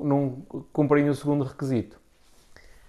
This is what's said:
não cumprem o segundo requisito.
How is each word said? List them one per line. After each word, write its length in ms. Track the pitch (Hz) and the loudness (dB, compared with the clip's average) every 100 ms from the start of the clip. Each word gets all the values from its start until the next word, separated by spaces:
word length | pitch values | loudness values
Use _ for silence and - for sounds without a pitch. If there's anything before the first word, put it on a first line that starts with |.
não 300 | 147 139 139 127 - 135 - | 0 0 0 -6 -12 -14 -6
cumprem 360 | - 143 147 143 | 0 4 4 4
o 60 | |
segundo 300 | 135 143 147 | 0 0 -2
requisito. 520 | 131 - 139 123 107 - _ _ _ - - - - - | -2 -6 -2 -2 -2 -10 _ _ _ -20 -20 -20 -20 -20